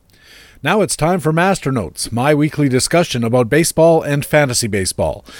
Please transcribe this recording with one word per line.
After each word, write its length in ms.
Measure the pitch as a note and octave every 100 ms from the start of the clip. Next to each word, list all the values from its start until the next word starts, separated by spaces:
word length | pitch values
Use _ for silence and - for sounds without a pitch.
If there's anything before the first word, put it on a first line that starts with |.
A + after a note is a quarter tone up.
| _ _ - - - -
Now 180 | C#3 G#3+
it's 160 | E3+ -
time 220 | D#3 F#3
for 140 | D3+
Master 380 | D#3+ F#3 F#3 C#3+
Notes, 400 | C3 D#2+ - -
my 220 | A2 C#3
weekly 360 | D3+ D3+ - C#3+
discussion 540 | B2 - E3+ F3 B2
about 260 | A#2 B2 A2+
baseball 520 | D3 E3+ - D#3+ D#3+
and 240 | - C#3+ -
fantasy 420 | D3+ C#3+ A#2 A2
baseball. 580 | G2+ F#2 - E2 - - -